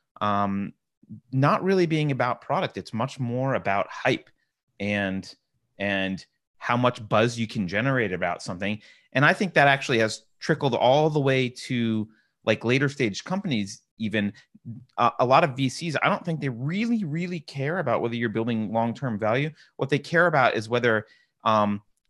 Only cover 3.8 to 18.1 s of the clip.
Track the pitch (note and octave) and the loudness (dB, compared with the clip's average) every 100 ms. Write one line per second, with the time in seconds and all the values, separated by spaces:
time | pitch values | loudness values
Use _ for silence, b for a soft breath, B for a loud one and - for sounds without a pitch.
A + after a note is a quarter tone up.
3.8 | - - C3 - - _ _ _ _ - | -2 -2 0 0 -4 _ _ _ _ -8
4.8 | G2+ G#2 G2 F#2+ - - _ _ _ - | -4 -2 -2 -4 -8 -18 _ _ _ -6
5.8 | G2+ G2 F#2+ F#2+ - _ _ _ - B2 | -2 -2 -2 -6 -10 _ _ _ -2 2
6.8 | B2 - G#2+ A2 A#2+ A#2 A2 A2+ F2+ G2+ | 2 0 0 2 2 0 -4 -4 -2 -2
7.8 | C3+ C3 G#2 F2+ F2+ F2 - F2+ G2+ G#2+ | 0 0 0 -2 -2 -4 -8 -6 -4 -6
8.8 | b b b C3 D3 F3+ F#3 D#3+ C#3+ C#3 | b b b 2 4 4 2 4 4 4
9.8 | C#3+ A#2 A2 - - _ - D#3 C#3+ - | 2 2 2 -2 -14 _ -2 0 2 2
10.8 | A#2+ C#3+ D#3 D3+ C3+ C3 B2+ - - B2 | 4 4 4 2 2 2 0 -6 -6 -2
11.8 | A2+ A2 G#2 b b b - A2 A2+ C3+ | 0 -2 -4 b b b 0 2 2 2
12.8 | C#3+ C#3 A2+ F#2+ - F#3+ G3 A2+ G2 - | 2 0 -2 -2 -6 -6 -2 -2 -4 -10
13.8 | _ - A2 G#2+ G2+ B B - A#2 A2 | _ -8 -4 -2 -2 B B -20 -16 -16
14.8 | - - A#2+ - B2+ C#3 E3 B2+ C3 - | -12 0 0 2 4 4 4 0 -4 -4
15.8 | E3+ C3+ D3 G3 F3 D#3 C#3+ A2+ C#3 G3 | -6 -2 0 0 -4 -6 -6 -6 -6 -4
16.8 | A#3 A#3 E3 D#3+ F3+ F3 - C#3 C#3 F#3 | -2 -2 -2 -4 -6 -8 -10 -6 -4 -2
17.8 | C3+ G#2 A#2 | 0 0 -2